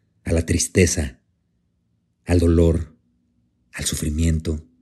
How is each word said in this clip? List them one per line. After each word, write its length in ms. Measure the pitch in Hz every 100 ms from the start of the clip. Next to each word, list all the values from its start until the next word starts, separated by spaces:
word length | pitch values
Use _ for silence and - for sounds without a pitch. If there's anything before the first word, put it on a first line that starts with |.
| _ _
a 100 | -
la 140 | 85 -
tristeza, 760 | 87 - 92 90 - 73 - _ _ _ _ _ _ _ _ _ _
al 140 | - 87
dolor, 580 | 85 82 82 80 - _ _ _ _ _ _ _ _
al 120 | -
sufrimiento, 840 | - - 76 76 82 80 85 78 - _